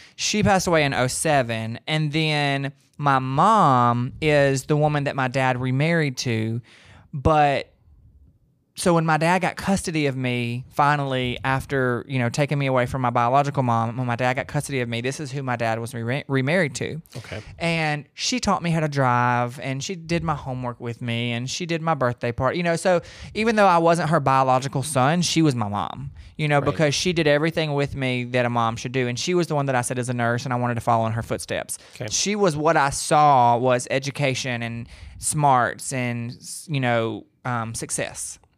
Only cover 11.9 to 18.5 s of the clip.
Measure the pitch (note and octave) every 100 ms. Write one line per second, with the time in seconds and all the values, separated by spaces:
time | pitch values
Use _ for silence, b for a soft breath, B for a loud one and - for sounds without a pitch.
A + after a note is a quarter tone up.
11.9 | A#2+ - C3 A#2 B2 C#3+ C#3+ C#3 C3 B2
12.9 | C3+ B2 B2 A#2+ C3+ C#3+ C#3+ B2 A2+ A2+
13.9 | A#2 B2 A#2 B2+ C3 G#2 D3 - C#3 A#2+
14.9 | A#2 B2 C#3 C#3+ C#3 C3 A#2+ A#2 A2+ A#2
15.9 | A#2+ A2+ C#3 - C3+ C3 F3+ D3+ - -
16.9 | D3 - B2+ - A2 B - E3+ E3 D#3
17.9 | D3 C#3+ - - B3 G#3